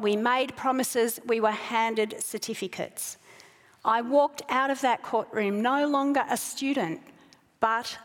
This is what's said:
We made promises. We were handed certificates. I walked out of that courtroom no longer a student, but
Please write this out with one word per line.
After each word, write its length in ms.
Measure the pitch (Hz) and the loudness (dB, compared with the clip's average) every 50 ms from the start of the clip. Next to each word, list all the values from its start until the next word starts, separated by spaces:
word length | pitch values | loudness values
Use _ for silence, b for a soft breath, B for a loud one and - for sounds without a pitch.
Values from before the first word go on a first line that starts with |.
We 140 | 214 208 208 | 0 2 2
made 400 | 208 220 240 247 262 262 254 - | 2 2 2 2 2 0 -2 -4
promises. 640 | - - 269 254 262 247 - - 254 226 233 233 - - | -4 -2 0 2 2 0 0 2 0 0 0 0 -4 -2
We 140 | 240 226 226 | -2 0 2
were 100 | 220 214 | 2 2
handed 720 | 214 208 - - 233 226 226 226 226 220 214 214 - - - | 0 0 -6 -2 0 0 0 0 0 0 -2 -2 -2 -8 -8
certificates. 920 | - - 214 - - 226 - 196 185 - - - - - - - - - B B B B B B B B B B B B B B | -8 -8 -8 -6 -6 -6 -6 -6 -8 -6 -6 -8 -8 -8 -10 -10 -10 -12 B B B B B B B B B B B B B B
I 180 | 214 220 233 240 | 0 0 0 0
walked 400 | 240 269 285 285 294 294 - - - | 4 4 4 4 4 2 -6 -6 -2
out 220 | 254 254 269 269 | 0 0 2 2
of 100 | 277 262 - | 0 2 2
that 200 | 254 233 220 - | 2 2 2 -2
courtroom 600 | - - 220 214 - - 220 214 196 202 202 220 | -2 -2 -2 -2 -2 -2 -2 0 0 0 0 0
no 240 | 247 269 285 294 294 | 2 2 2 2 2
longer 360 | 285 277 277 285 285 277 240 - | 2 2 2 2 2 2 2 0
a 60 | 247 | -2
student, 640 | 226 - - - - 277 269 277 269 196 160 165 - - - - B B B B B B B _ - | -4 -4 -6 -8 -4 -2 -2 0 0 0 -2 -4 -6 -10 -18 -20 B B B B B B B _ 0
but 400 | - 220 226 226 220 - - - - | 0 0 0 0 -4 -6 -12 -12 -6